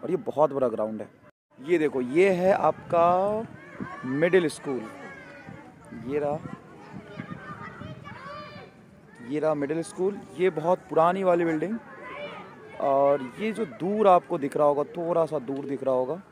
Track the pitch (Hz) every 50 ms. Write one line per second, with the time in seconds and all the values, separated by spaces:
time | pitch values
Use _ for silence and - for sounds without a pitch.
0 | - - 175 175 117 - 123 135 151 156 139 135 131 120 110 107 107 110 110 107
1 | 104 - - - - - _ _ _ _ _ - 127 147 175 170 156 143 117 131
2 | 127 123 131 165 185 196 190 175 180 190 202 - - 156 - - - - - 170
3 | 170 175 175 180 190 202 214 220 226 - - - - - - - - - - -
4 | - 127 131 143 160 180 175 190 175 151 - - - 143 135 120 107 110 - -
5 | - - - - - - - - - - - - - - - - - - - 117
6 | 110 120 139 147 143 147 147 160 - - - - - - - - - - - -
7 | - - - - - - 1077 - 1077 - 1077 - 1077 1077 - 1077 - 640 605 -
8 | - - - - - 554 587 605 605 587 587 587 571 - - - - - - -
9 | - - - - 120 117 139 151 147 156 156 147 143 139 156 165 165 - - -
10 | 185 190 208 - - - - - 180 185 165 156 151 165 185 180 - - 147 156
11 | 160 170 180 190 190 185 175 175 175 165 160 156 156 180 226 226 - - - -
12 | - - - - - - - - - - - - - - - - - 139 139 139
13 | 139 139 143 143 135 123 117 - - 220 214 190 226 165 120 - 151 185 208 214
14 | 214 202 180 175 175 - 170 165 139 139 - 147 151 147 147 139 147 143 - 170
15 | 170 165 170 165 165 147 151 151 127 113 139 135 143 127 139 123 - 131 131 127
16 | 127 127 151 185 196 -